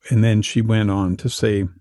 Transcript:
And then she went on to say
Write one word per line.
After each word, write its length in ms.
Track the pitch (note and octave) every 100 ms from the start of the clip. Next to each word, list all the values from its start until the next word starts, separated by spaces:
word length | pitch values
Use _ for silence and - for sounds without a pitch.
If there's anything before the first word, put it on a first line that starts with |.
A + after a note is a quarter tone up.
| -
And 120 | A2+
then 200 | A2+ G#2+
she 180 | - -
went 300 | A2+ A2 G#2+
on 240 | G2 F#2 F#2+
to 120 | B2
say 360 | - A2 G2+ F#2+ -